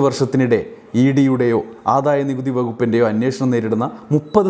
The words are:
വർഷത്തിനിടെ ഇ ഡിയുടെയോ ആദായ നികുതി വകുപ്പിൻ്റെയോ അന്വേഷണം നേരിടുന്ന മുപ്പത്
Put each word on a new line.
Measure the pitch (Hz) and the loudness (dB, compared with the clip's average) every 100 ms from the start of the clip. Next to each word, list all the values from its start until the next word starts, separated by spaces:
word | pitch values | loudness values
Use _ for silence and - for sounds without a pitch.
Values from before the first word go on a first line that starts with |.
| 139 | 2
വർഷത്തിനിടെ | 123 131 131 123 110 - - - 117 | 0 -2 0 2 0 -2 -14 -4 0
ഇ | 135 | 2
ഡിയുടെയോ | 139 135 127 120 110 - - - | 4 2 2 0 0 -2 -6 -2
ആദായ | 131 143 143 139 | 0 0 0 -2
നികുതി | 127 131 123 | -4 -4 -4
വകുപ്പിൻ്റെയോ | 120 110 117 117 117 | -4 -2 0 2 2
അന്വേഷണം | 107 127 131 131 | 0 -2 -2 -2
നേരിടുന്ന | 120 110 110 135 - - | -2 -2 -2 -4 -8 -2
മുപ്പത് | 147 - 208 | -2 0 0